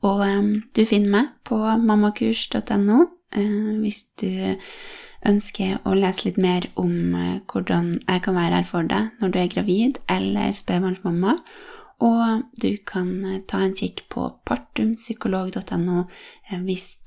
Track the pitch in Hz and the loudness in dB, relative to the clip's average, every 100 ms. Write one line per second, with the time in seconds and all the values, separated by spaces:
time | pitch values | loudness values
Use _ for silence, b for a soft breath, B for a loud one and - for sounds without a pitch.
0 | 202 196 202 196 202 208 - - 220 208 | 2 2 2 2 2 0 -2 0 4 4
1 | 202 202 294 - - 220 214 220 226 208 | 4 4 2 -4 -4 -2 2 4 6 6
2 | 208 208 226 226 - 220 214 208 202 226 | 4 2 -2 0 -2 -4 0 2 6 6
3 | 349 - _ - 208 208 214 214 214 208 | 6 2 _ -2 0 0 -2 -2 -2 -4
4 | - - 190 185 190 190 B B B B | -14 -8 -6 -2 -2 -4 B B B B
5 | B B - 202 - - 190 196 - 190 | B B 2 2 0 -4 -4 -2 0 2
6 | 196 180 196 180 185 180 180 - 180 175 | 2 0 -2 0 2 2 -2 -2 -2 0
7 | 175 175 175 185 196 190 185 180 170 170 | 0 0 -2 -4 -6 -6 0 0 0 -4
8 | - 180 185 185 170 175 180 175 165 196 | -2 -2 0 0 2 0 0 -2 0 -2
9 | 214 - 190 185 180 180 202 185 240 269 | -2 -2 -2 0 0 -2 0 2 0 -2
10 | - 185 190 202 202 202 - 180 190 180 | -4 -2 0 0 -2 -4 -2 0 0 -2
11 | 185 170 185 330 B B B B B _ | -2 0 0 0 B B B B B _
12 | 233 233 226 226 - - 196 208 - 190 | 2 2 2 0 -4 -4 -2 -2 -6 -4
13 | 180 185 190 190 190 190 190 190 185 - | -4 -4 -4 -6 -6 -2 -2 -2 -6 -8
14 | - - - - - 240 - - 220 226 | -10 -6 -6 -8 -6 -6 -6 -2 -2 -2
15 | - 220 196 190 185 185 196 175 175 175 | -8 -6 -4 -2 -4 -8 -6 -4 0 0
16 | 180 B B B - 185 185 185 - - | -2 B B B -10 -8 -4 -6 -8 -18